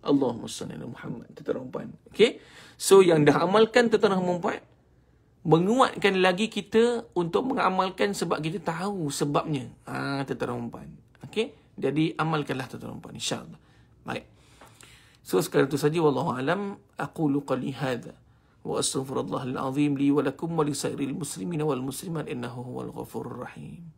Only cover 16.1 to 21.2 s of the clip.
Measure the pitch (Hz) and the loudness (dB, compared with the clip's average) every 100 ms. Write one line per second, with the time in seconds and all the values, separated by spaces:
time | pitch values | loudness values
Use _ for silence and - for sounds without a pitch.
16.1 | 127 156 123 135 185 202 202 _ - 147 | 2 -2 -2 -2 -2 -4 -10 _ -10 -10
17.1 | - 151 139 139 127 143 127 135 120 - | -2 0 0 0 -4 -4 -4 -4 -4 -8
18.1 | - _ _ _ _ - - 147 131 131 | -20 _ _ _ _ -6 -2 -2 -2 -4
19.1 | 127 123 139 131 131 131 135 147 139 143 | -6 -4 -6 -4 -4 -4 0 2 4 4
20.1 | 143 139 - 170 165 147 139 - 147 135 | 4 2 -2 -4 0 0 0 -4 -4 -6
21.1 | 143 | -4